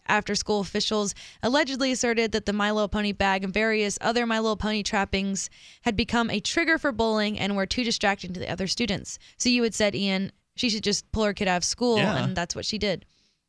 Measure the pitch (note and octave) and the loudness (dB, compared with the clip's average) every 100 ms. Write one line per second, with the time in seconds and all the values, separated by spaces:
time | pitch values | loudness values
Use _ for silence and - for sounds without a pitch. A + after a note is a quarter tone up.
0 | - G#3 G#3 G3+ - G#3 F#3 G#3 - G#3+ | 0 0 2 -2 0 0 0 -2 -2 0
1 | G3+ - - - A3 C#4+ D4 C4 C4+ B3+ | -2 -6 -16 -4 0 2 2 0 0 2
2 | A#3+ A3+ A3+ A3 G#3 G#3 G#3 G#3+ G#3 G#3+ | 2 2 0 0 0 0 2 2 0 0
3 | G#3 G3+ G3 F#3+ G3 G#3 A3 G#3+ G3+ - | 0 2 2 2 0 0 2 2 0 0
4 | A3+ A#3+ A#3 A3+ A3 G#3 G#3 G#3+ G3 G#3+ | 0 0 2 2 0 0 -2 -2 0 0
5 | G3 G3 G3 F#3+ - - - - B3 G3 | 0 0 -2 -4 -6 -12 -20 -4 -2 0
6 | A#3 A#3 A3+ G#3 - E4+ D#4+ D#4+ D4 A3 | 0 0 0 -2 -2 0 2 2 0 0
7 | A3+ G#3+ G#3 G#3 G3 G3+ F#3+ - A#3 - | 0 2 0 -2 -2 0 0 -2 -2 0
8 | G3+ G3+ F3+ F3+ - F3 F#3+ - A#3 E3+ | 0 0 -6 -8 -6 -4 -4 -2 -2 -2
9 | - - - - - B3 A3+ - G#3 G3 | -6 -14 -18 -4 0 2 2 2 0 2
10 | G3 F#3+ G3 - _ - B3 G#3+ G3+ G3 | 0 0 -2 -8 _ -4 -2 0 0 -2
11 | - A3 G#3 F#3+ F#3+ F3+ - - A#3+ G#3+ | -2 0 0 0 0 0 0 0 2 4
12 | G3+ D#3 B2 F#3 F3 - - G#3+ G#3 E3+ | 2 2 -2 -2 -4 -6 -6 -2 -2 -4
13 | - _ _ _ | -8 _ _ _